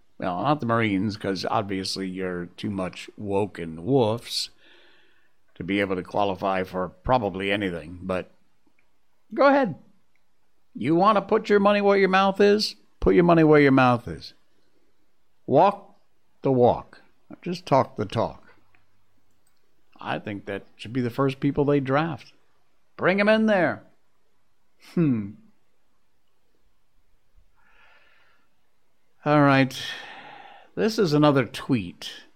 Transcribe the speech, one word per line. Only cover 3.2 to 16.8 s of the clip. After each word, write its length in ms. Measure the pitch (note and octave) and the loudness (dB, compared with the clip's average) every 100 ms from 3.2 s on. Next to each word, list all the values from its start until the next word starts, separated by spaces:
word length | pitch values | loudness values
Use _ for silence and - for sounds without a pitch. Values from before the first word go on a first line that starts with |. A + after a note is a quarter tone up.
| G#2 G2 G#2 - | -4 -2 -2 -6
and 220 | E2+ D#2+ | -12 -10
woofs 680 | F2+ C3+ A2 A#2 - - - - _ - - - _ _ _ _ _ - | -2 2 2 -2 -6 -8 -8 -12 _ -20 -20 -20 _ _ _ _ _ -14
to 80 | |
be 160 | F2 G2+ | -6 -4
able 160 | G2 F#2 | -4 -6
to 80 | |
qualify 580 | F2+ G#2+ G2+ F#2 G2 F#2+ | -6 -4 -2 -2 -4 -4
for 260 | F#2 F#3 F3+ | -4 -6 -8
probably 600 | - - B2+ G2+ F#2 G2 | -8 -2 -2 -2 -4 -4
anything, 480 | G2 G2 E2+ D#2+ F2+ | -2 -4 -6 -12 -12
but 280 | F2+ F#2 - _ _ _ _ _ _ _ _ _ _ | -8 -6 -8 _ _ _ _ _ _ _ _ _ _
go 120 | A3+ C#4+ | 2 4
ahead. 260 | C#4 A#3+ C#3 - _ _ _ _ _ _ _ _ | 4 0 -4 -14 _ _ _ _ _ _ _ _
You 200 | - C3+ | -6 -2
wanna 280 | E3 G3 G#3 | 2 4 2
put 260 | F#3+ A3 G#3+ | 0 -2 2
your 120 | G#3 | 2
money 200 | G3+ G3+ | 4 2
where 180 | G3+ G3+ | 2 2
your 100 | F#3+ | 2
mouth 320 | F#3+ G3 F#3+ | 2 2 2
is? 360 | G3+ G#3 - - _ _ | 2 2 -2 -10 _ _
Put 140 | F#3 | 2
your 100 | F#3+ | 4
money 200 | F3 E3 | 6 6
where 160 | D#3 D3+ | 6 6
your 120 | C#3 | 6
mouth 360 | C3+ B2+ A#2+ - | 6 4 2 -4
is. 240 | D2+ - - _ _ _ _ _ _ _ _ _ _ - | -14 -14 -20 _ _ _ _ _ _ _ _ _ _ 0
Walk 500 | C3 F#3+ - - _ _ _ _ _ | 4 4 2 -10 _ _ _ _ _
the 100 | C#3 | -2
walk. 500 | C3 A#2+ E2 | 2 4 2